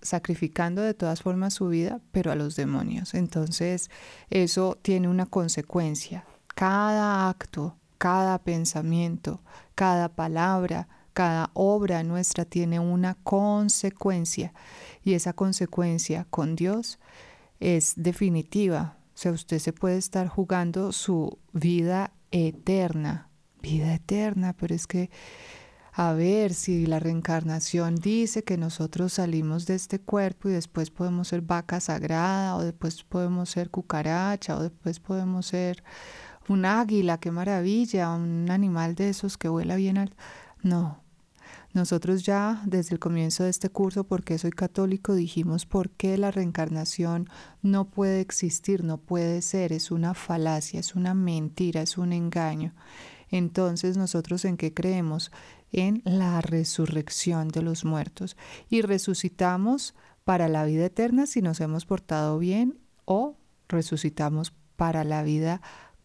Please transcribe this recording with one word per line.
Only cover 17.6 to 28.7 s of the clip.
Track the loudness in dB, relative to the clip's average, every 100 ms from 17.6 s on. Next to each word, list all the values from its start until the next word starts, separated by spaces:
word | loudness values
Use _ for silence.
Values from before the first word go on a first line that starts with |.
| 2 2 2 0
definitiva. | -2 2 2 2 0 0 2 2 -2 -8 -20
O | -4
sea, | -2
usted | -2 -2 -2
se | -2
puede | -2 0 0
estar | 0 -2 0
jugando | 0 0 0 0 -2 -2
su | -2 0 0 0 -6 -8
vida | 0 2 4 2 0 -2 -8 -4
eterna, | 0 0 0 0 2 2 0 -2 -4 -8 -20 -20 -12
vida | -2 0 2
eterna, | 0 0 0 0 0 -2
pero | -2 -2
es | -2 -2
que, | -2 -4 -8 -20 -20 -20 -20 -20 -20 -8
a | -2 0
ver, | 2 4 4 2
si | 0 0 2
la | 2 2
reencarnación | 0 0 0 0 0 -2 0 0 2
dice | 0 2 2 2 -2
que | -2 0
nosotros | -2